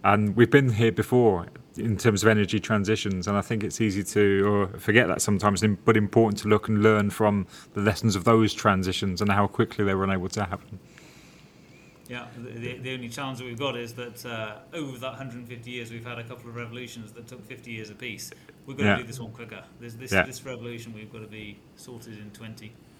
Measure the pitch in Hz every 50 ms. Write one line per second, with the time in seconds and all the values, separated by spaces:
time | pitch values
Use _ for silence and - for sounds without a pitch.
0 | - 98 101 104 104 104 92 117 120 113 - 139 139 127 110 101 117 113 95 110
1 | 104 - 127 123 120 113 98 87 87 - - - - _ - - 107 113 107 92
2 | - 117 104 98 104 110 110 107 104 90 - 107 - - 113 104 98 95 110 104
3 | - 104 95 92 87 104 101 101 98 - 117 110 104 92 - - 117 107 92 101
4 | 95 - - 104 104 101 98 98 98 104 104 101 98 95 101 - - - 104 117
5 | 123 85 85 - - - 104 92 98 104 101 90 110 107 101 - - - 113 107
6 | 104 95 - 117 113 107 101 101 - 107 107 104 - - 110 104 104 110 110 107
7 | 101 101 95 - 110 104 101 101 92 - - - - - - 104 101 107 98 -
8 | - 113 95 95 90 113 113 113 113 104 - - - 107 98 95 92 92 92 -
9 | - 98 90 85 107 101 98 101 101 98 - - 113 - - - 104 98 95 95
10 | 95 98 98 92 87 95 - 110 101 90 101 101 - - - 92 - - - -
11 | - - - - - - - - - - _ - - - - - - - _ -
12 | _ - 120 123 120 117 117 117 117 127 120 117 113 120 123 123 127 131 131 127
13 | 123 117 117 - 139 131 131 120 127 123 120 117 143 139 123 120 120 117 113 120
14 | 123 120 110 - - 123 117 110 110 107 107 107 - - - 170 151 135 131 117
15 | 123 131 - - 135 127 117 123 123 117 123 117 113 123 123 120 117 110 117 117
16 | 113 123 120 113 117 117 131 117 - 120 113 120 120 117 113 123 127 117 - 120
17 | 110 104 104 - 113 110 127 120 - - 131 113 - 120 113 110 110 104 104 98
18 | 127 123 104 - - - - - - - - - - - 175 208 107 104 101 -
19 | 120 117 117 131 - 110 - - 117 110 107 98 - - - - 120 120 113 117
20 | 120 123 104 95 - - 123 - - 131 127 120 117 120 120 117 117 117 113 107
21 | 107 101 - 110 107 107 104 107 107 104 101 101 _ - _ _ - - 123 117
22 | 113 120 107 104 107 104 101 - 113 110 110 - 110 107 - - _ - - _